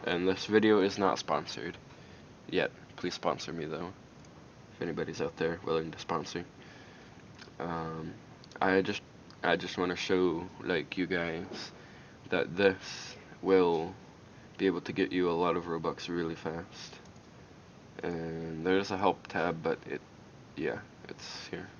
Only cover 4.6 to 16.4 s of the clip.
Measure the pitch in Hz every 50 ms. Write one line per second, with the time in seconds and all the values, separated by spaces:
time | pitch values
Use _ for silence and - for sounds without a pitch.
4.6 | - - - - 87 85 76 - 80 - 85 - 80 - - - 82 82 85 82
5.6 | - - 80 80 80 82 78 - - - 85 78 73 - - 87 85 - - -
6.6 | - - - - - - - - - - - - - - - - - - - -
7.6 | - 85 85 82 80 80 80 80 80 82 76 - - - - - - - - -
8.6 | - 95 95 98 95 101 101 - - - - - - - - - - 87 85 85
9.6 | 92 87 - - 90 90 87 - - - 98 92 92 90 80 82 87 95 - -
10.6 | - - 90 82 - - - 95 90 85 92 87 85 82 82 85 92 95 - -
11.6 | - - - - - - - - - - - - - - - 87 - - 80 92
12.6 | 98 98 95 - - - - - - - - - - - - - - 92 95 95
13.6 | 90 87 85 80 82 90 98 - - - - - - - - - - - - -
14.6 | 98 95 85 87 - - 82 - 92 - - 92 90 87 82 82 90 87 87 87
15.6 | 85 87 82 82 80 87 - - - - 85 85 85 82 82 78